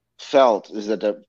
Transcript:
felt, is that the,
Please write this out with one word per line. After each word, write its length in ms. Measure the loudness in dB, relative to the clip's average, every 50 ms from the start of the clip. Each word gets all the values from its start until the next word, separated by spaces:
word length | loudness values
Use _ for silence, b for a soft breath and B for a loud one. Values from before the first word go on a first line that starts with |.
| _ _ _ -20
felt, 520 | -10 -2 2 4 4 4 2 0 -4 -8
is 180 | -12 -10 -6 -6
that 120 | -6 -4
the, 220 | -4 -4 -6 -6 _